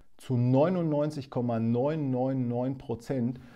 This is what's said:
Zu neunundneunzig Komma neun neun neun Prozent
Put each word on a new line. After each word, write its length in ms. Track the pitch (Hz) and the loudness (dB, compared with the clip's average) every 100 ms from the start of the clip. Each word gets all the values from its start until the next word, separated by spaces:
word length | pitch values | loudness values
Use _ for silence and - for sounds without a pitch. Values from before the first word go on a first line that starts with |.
| - - | -20 -16
Zu 200 | - 123 | -2 2
neunundneunzig 920 | 123 131 165 185 165 147 151 151 131 | 4 6 4 2 0 0 0 -4 -6
Komma 280 | 127 123 113 | -4 -2 0
neun 520 | 113 120 143 160 139 | 2 2 2 0 -2
neun 360 | 127 131 135 120 | 0 0 0 -2
neun 300 | 120 127 135 | -2 -2 -4
Prozent 640 | - - - 135 117 135 - | -6 -8 -4 -2 -2 -4 -14